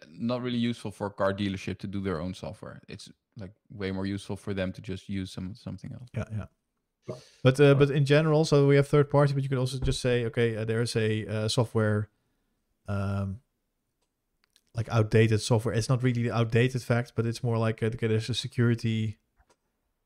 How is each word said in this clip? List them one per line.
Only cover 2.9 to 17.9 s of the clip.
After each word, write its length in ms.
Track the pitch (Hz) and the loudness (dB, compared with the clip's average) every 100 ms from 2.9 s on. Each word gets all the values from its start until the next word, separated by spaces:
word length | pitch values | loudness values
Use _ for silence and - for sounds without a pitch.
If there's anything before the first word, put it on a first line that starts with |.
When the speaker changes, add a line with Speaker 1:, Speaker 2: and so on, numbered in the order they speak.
| - - - _ - | -18 -18 -20 _ -18
Speaker 1:
like, 140 | 92 - _ | -18 -18 _
way 200 | 101 95 | -8 -6
more 140 | 95 98 | -4 -4
useful 300 | 98 - 98 | -6 -8 -10
for 180 | - | -6
them 180 | 95 92 | -4 -4
to 100 | - | -6
just 260 | 101 92 - | -10 -10 -8
use 220 | 92 95 | -8 -8
some, 240 | - 92 117 | -10 -12 -12
something 360 | - 98 - | -14 -14 -14
else. 180 | 107 123 - | -16 -12 -10
Speaker 2:
Yeah, 100 | - | -8
yeah. 140 | 110 - _ _ _ _ _ - | -8 -10 _ _ _ _ _ -16
Speaker 3:
Yeah. 60 | - - _ | -16 -18 _
Speaker 2:
But, 180 | 127 139 | 2 6
uh, 40 | |
Speaker 3:
Yeah. 100 | 143 | 8
Speaker 2:
but 160 | 139 143 | 8 6
in 160 | 143 139 | 4 4
general, 400 | 147 160 151 160 | 4 6 2 4
so 220 | 143 139 | 4 6
we 80 | 143 | 6
have 120 | 139 | 4
third 220 | 147 143 | 2 4
party, 240 | 143 143 | 4 4
but 80 | 139 | 2
you 80 | 135 | -2
could 80 | 131 | -2
also 220 | 127 131 | -2 -2
just 200 | 135 131 | -2 0
say, 260 | 127 120 113 | 0 0 0
okay, 300 | 123 117 107 | 0 0 0
uh, 60 | |
there 200 | 110 113 | -2 0
is 120 | 120 113 | 0 0
a, 300 | 110 110 95 | 0 0 -2
uh, 220 | 107 110 | -2 -2
software, 600 | - 113 113 107 104 104 _ _ _ _ _ _ _ - | 0 0 2 2 2 -2 _ _ _ _ _ _ _ -8
um, 540 | 101 98 98 98 98 _ _ _ _ _ _ _ _ _ _ _ _ _ - | -4 -4 -4 -4 -8 _ _ _ _ _ _ _ _ _ _ _ _ _ -8
like, 120 | 110 | -2
outdated 520 | 113 107 110 113 104 | 0 2 4 4 2
software. 320 | - 110 110 | 0 0 0
It's 160 | 110 110 | -2 0
not 140 | 127 | 0
really 180 | 127 120 | 0 -2
the 100 | 117 | -2
outdated 520 | 110 113 117 127 127 | -2 0 2 2 0
fact, 300 | - 120 120 - | -2 -2 -2 -4
but 100 | 117 | -4
it's 180 | 113 | -2
more 140 | 120 113 | -2 0
like, 240 | 113 110 | -2 -2
uh, 60 | |
okay, 180 | 110 | -4